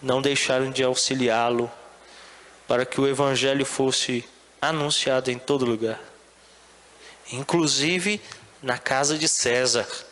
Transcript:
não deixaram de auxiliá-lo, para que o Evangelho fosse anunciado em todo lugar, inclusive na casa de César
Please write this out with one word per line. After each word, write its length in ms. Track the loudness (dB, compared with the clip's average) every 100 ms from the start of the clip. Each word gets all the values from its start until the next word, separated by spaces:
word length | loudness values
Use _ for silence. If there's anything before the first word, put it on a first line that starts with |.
não 180 | 0 0
deixaram 520 | 2 0 2 0 0
de 120 | 0
auxiliá-lo, 880 | 0 2 0 0 2 2 2 2 -2 -6 -20 -20 -20 -20 -20 -20 -20 -20 -2
para 200 | 0 0
que 120 | 2
o 80 | 2
Evangelho 580 | 4 2 2 2 2 -2
fosse 600 | 0 0 2 -2 -4 -6 -18 -20 -4
anunciado 720 | -2 -2 -2 -2 0 0 0
em 80 | -4
todo 280 | -2 0 2
lugar, 340 | 0 -2 -6 -14 -20 -20 -20 -20 -20 -20 -20 -20 -20 -20 -20 -14
inclusive 920 | -10 -2 0 2 0 0 0 -2 -4 -6 -20 -20 -14
na 140 | -6 -4
casa 400 | 0 0 2 0
de 100 | 0
César 600 | 0 0 2 2 0 -2 -8 -14